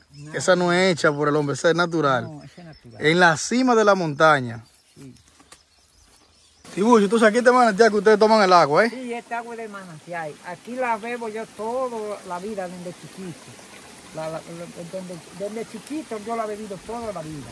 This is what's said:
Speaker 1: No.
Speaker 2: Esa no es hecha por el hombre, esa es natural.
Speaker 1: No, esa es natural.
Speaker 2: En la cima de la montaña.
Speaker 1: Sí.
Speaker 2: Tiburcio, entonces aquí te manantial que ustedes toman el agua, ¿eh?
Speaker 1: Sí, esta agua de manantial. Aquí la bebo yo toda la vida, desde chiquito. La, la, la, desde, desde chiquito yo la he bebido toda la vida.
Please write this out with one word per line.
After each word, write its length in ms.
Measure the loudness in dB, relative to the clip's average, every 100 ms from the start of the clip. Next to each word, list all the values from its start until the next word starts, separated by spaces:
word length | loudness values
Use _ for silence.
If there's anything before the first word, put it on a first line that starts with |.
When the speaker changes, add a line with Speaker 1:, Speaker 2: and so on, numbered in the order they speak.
| _
Speaker 1:
No. 180 | -20 -12
Speaker 2:
Esa 240 | -6 0 2
no 160 | 2
es 200 | 2 2
hecha 200 | 2 0
por 160 | 0 0
el 80 | 0
hombre, 180 | -2
esa 140 | 0 0
es 80 | 2
natural. 480 | 0 0 0 0
Speaker 1:
No, 180 | -4 -14
esa 180 | -20 -20
es 40 | -20
natural. 400 | -20 -20 -2 2
Speaker 2:
En 140 | 4
la 160 | 4 4
cima 380 | -2 0 2
de 100 | 4
la 100 | 4
montaña. 680 | 2 0 2 4 4 0 -10 -18 _ _
Speaker 1:
Sí. 200 | -20 -20 -20 _ _ _ -20 _ _ _ _ _ _ _ _ _ _ -14
Speaker 2:
Tiburcio, 300 | -2 4 4
entonces 240 | 4 4 4
aquí 140 | 6
te 100 | 4
manantial 380 | 6 4 6 4
que 60 | 6
ustedes 200 | 4 6
toman 240 | 6 6
el 100 | 6
agua, 320 | 6 6 4
¿eh? 60 | 2
Speaker 1:
Sí, 220 | -2 -10
esta 260 | -10 -8 -10
agua 160 | -10
de 140 | -14 -14
manantial. 680 | -16 -16 -18 -12 -10 -10 -14 -16
Aquí 280 | -16 -12
la 220 | -6 -4 -4
bebo 320 | -6 -8 -8
yo 180 | -10 -12 -10
toda 640 | -6 -4 -6 -6 -10 -10 -10
la 120 | -12
vida, 260 | -10 -8 -10
desde 260 | -12 -14 -16
chiquito. 380 | -20 -16 -14 -16 -20 -20 -20 -20 -20 -20 -18 -12
La, 100 | -10
la, 60 |
la, 80 | -10 -14 -16 -16 -16 -14
desde, 240 | -12 -12 -16 -18 -12
desde 320 | -10 -10 -12
chiquito 480 | -14 -12 -12 -10 -12 -8
yo 80 |
la 100 | -6
he 40 | -6
bebido 280 | -8 -12 -14
toda 340 | -12 -10 -10
la 100 | -10
vida. 240 | -12 -14 -14